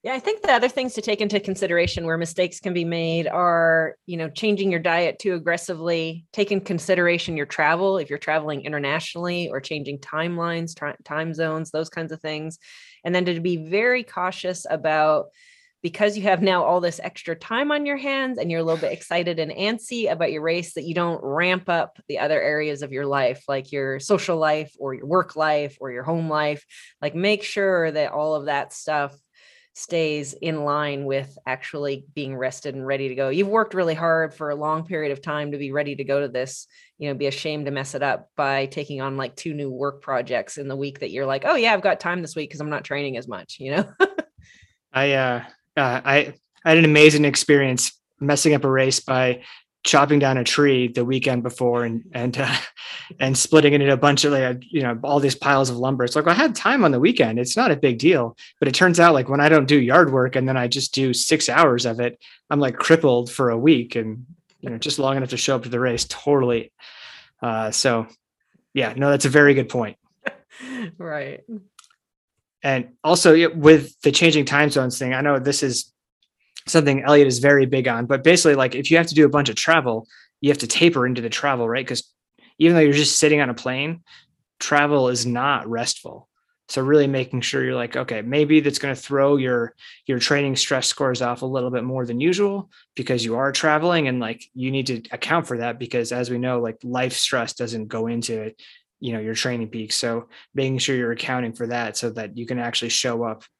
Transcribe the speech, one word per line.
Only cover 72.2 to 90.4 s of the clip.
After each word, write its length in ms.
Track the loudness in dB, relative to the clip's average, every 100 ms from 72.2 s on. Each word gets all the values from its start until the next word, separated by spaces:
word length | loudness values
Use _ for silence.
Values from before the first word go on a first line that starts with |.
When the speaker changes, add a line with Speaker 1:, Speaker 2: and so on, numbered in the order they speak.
| _ _ _ _
Speaker 2:
And 260 | -2 -2 -4 _
also, 300 | 2 6 8
yeah, 140 | 8 6
with 520 | 6 8 8 6 _
the 100 | 2
changing 340 | 4 4 4
time 240 | 2 2 4
zones 300 | 2 0 -4
thing, 140 | -4
I 80 | 0
know 180 | 2 2
this 240 | 0 0
is 280 | -2 -4 -8 _ _ _ _ _ _ -18 2
something 340 | 2 4 2
Elliot 260 | 6 8 8
is 120 | 6
very 260 | 4 6
big 220 | 4 2 0
on, 180 | -2
but 180 | -2 2
basically, 320 | 4 6 6
like, 200 | 4 2
if 160 | -2 2
you 60 | 2
have 100 | 4
to 80 |
do 100 | 6
a 40 | 6
bunch 200 | 6 0
of 60 |
travel, 520 | -2 2 2 2 -4 -8 -20 _ _
you 80 | 0
have 100 | 0
to 80 | -2
taper 400 | 4 4 4 0
into 140 | -2
the 80 | -4
travel, 380 | -2 -2 0 -2
right? 180 | -2 -4
'Cause 160 | -8 -8 _ _ _ _ 4
even 160 | 6
though 60 | 8
you're 120 | 6
just 240 | 6 2 4
sitting 240 | 4 4
on 80 | 0
a 60 |
plane, 480 | -2 -6 -4 -6 -8 _ -20 _ _ _ _
travel 500 | 0 2 4 2 2
is 160 | 0
not 420 | -2 -2 0 -2 -4
restful. 600 | -6 -4 -6 -12 -20 _ _ _ _ _
So 120 | -4
really 240 | 4 6 6
making 340 | 0 -2 -4
sure 220 | -2 -2
you're 100 | -2
like, 220 | -4 -4 -6
"Okay, 240 | -6 -6
maybe 380 | -2 0 4 4
that's 180 | 4 -2
gonna 160 | -4
throw 420 | -6 -4 0 2 2
your, 360 | 2 -2 -2 _ -20 -12
your 140 | -4 -2
training 360 | 0 0